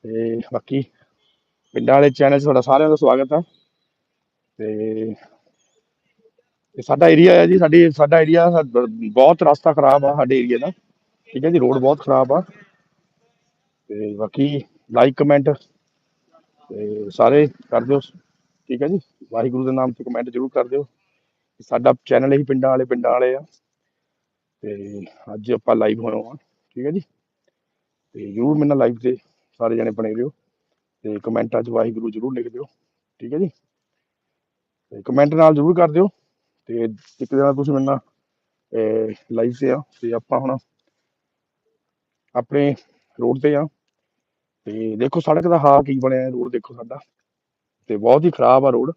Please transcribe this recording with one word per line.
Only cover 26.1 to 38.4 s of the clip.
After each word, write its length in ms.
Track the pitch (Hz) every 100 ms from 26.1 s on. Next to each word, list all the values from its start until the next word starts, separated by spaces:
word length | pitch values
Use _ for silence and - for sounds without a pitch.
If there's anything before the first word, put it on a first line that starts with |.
| 113
ਹਾਂ, 120 | 113 143 _ _ _ -
ਠੀਕ 100 | 135
ਹੈ 60 |
ਜੀ। 80 | 180 - _ _ _ _ _ _ _ _ _ _
ਤੇ 180 | 107 104
ਜ਼ਰੂਰ 260 | 101 131 151
ਮੇਰੇ 100 | 147
ਨਾਲ 100 | 139
ਲਾਈਵ 180 | 120 117
ਤੇ 200 | 123 123 _ _ _ _
ਸਾਰੇ 180 | 113 117
ਜਣੇ 160 | 117
ਬਣੇ 220 | 110 110
ਰਹੋ 160 | 110 131 _ _ _ _ _ _ _
ਤੇ 160 | 110 104
ਕੁਮੈਂਟਾਂ 440 | 113 113 113 113
'ਚ 60 | 113
ਵਾਹਿਗੁਰੂ 400 | 117 113 110 113
ਜ਼ਰੂਰ 240 | 107 123
ਲਿਖ 140 | 127 117
ਦਿਓ, 160 | 117 143 _ _ _ _ _
ਠੀਕ 140 | 117
ਹੈ 40 | 147
ਜੀ। 100 | 185 _ _ _ _ _ _ _ _ _ _ _ _ _ _
ਤੇ 120 | 107
ਕੁਮੈਂਟ 320 | 98 127 147
ਨਾਲ 200 | 156 160
ਜ਼ਰੂਰ 220 | 147 151 175
ਕਰ 160 | 170
ਦਿਓ। 160 | 156 196 _ _ _ _ _ -
ਤੇ 180 | 117 113 104 _ _
ਇੱਕ 140 | 127 139
ਜਣਾ 180 | 139
ਤੁਸੀਂ 200 | 139 143
ਮੇਰੇ 120 | 139 135
ਨਾਲ, 140 | 135 _ _ _ _